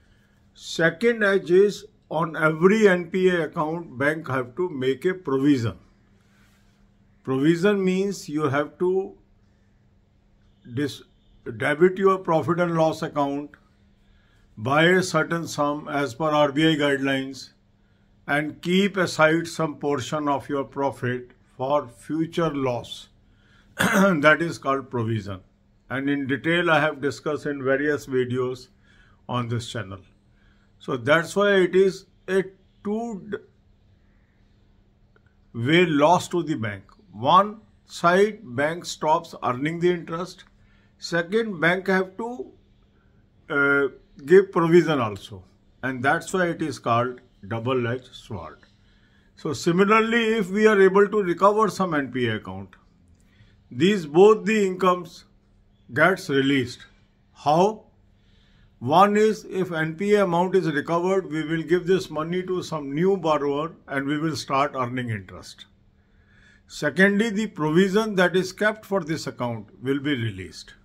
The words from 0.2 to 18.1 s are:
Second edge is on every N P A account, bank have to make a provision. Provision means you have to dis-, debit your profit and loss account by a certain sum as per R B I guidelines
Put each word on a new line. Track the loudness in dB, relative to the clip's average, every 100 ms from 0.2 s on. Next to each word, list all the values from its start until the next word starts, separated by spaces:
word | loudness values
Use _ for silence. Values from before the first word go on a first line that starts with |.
| _ _ _
Second | -20 -10 0 0 2 0 2
edge | 2 0 4
is | 4 4 0 -14 _ -6
on | -4 -2 0
every | 0 4 4 6 4
N | 4 0
P | 0 2
A | 2 -2
account, | -4 -4 -6 -8 -2
bank | -2 -2 -4
have | -6 -6 -6
to | -6
make | -4 -2 -2 -4
a | -4
provision. | -4 0 2 2 -2 -8 _ _ _ _ _ _ _ _ _ _ _ _ _ _ -6
Provision | 0 2 2 2 2
means | 0 0 -2 -6 -6
you | -4
have | 0 0 -4 -2
to | -2 -2 -4 -10 _ _ _ _ _ _ _ _ _ _ _ _ _ _ -12 -6
dis-, | -6 -8 -20 _ _ _ -14 -4
debit | -2 4 2 4
your | 2 2
profit | 0 0 0 -2
and | 0 2
loss | 0 0
account | -6 -4 -2 -4 -8 -18 _ _ _ _ _ _ _ _ _ -10
by | -2 2
a | 4 2
certain | 0 -2 -2 -4 -6
sum | -4 -4 -4 -6
as | -4 -4
per | -4 0
R | 2 2
B | 4 2
I | 4
guidelines | 2 0 0 -2 -4 -12 -18 _ _ _ _ _ _